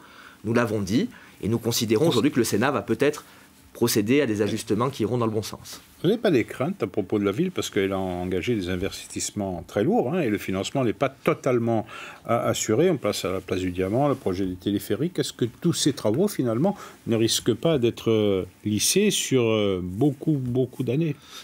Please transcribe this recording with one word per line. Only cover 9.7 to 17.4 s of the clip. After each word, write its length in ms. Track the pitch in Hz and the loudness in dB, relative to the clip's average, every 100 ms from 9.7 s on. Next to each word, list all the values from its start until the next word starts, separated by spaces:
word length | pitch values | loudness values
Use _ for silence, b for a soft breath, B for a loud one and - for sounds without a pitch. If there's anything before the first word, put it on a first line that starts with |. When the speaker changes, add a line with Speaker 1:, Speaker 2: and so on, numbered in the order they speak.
| 104 | 0
Speaker 2:
lourds, 280 | 127 233 151 | 2 2 0
hein, 100 | 175 | 0
et 80 | 127 | 0
le 100 | 98 | -2
financement 440 | - 95 95 139 | -2 -4 -2 0
n'est 80 | 117 | 0
pas 160 | - 135 | 0 -2
totalement 800 | - - 151 139 123 113 113 - B B B - | 0 -2 0 2 2 2 0 -2 B B B -2
a-, 140 | 117 | 0
assuré. 500 | 117 107 - 110 185 | 0 -2 2 4 4
On 80 | 147 | 2
place 260 | 104 - 92 | 0 -2 -2
à 60 | |
la 100 | 92 | -4
place 180 | - 92 | -4 -4
du 120 | 92 | -2
Diamant, 380 | 90 92 123 147 | -2 0 2 2
le 60 | 127 | 0
projet 300 | 101 90 95 | -2 -2 -4
des 100 | 90 | -4
téléphériques. 640 | 104 101 - 104 170 - | -2 -2 -2 -2 -2 -4
Est-ce 140 | - | -4
que 120 | - 120 | -2 -4
tous 280 | - 175 | -2 -2
ces 200 | - 151 | 2 0
travaux, 340 | - 107 120 208 | 0 0 2 0
finalement, 480 | - 123 113 185 196 B B - | 0 -2 2 0 -2 B B -2
ne 100 | 113 | 2
risquent 380 | 113 - | 2 0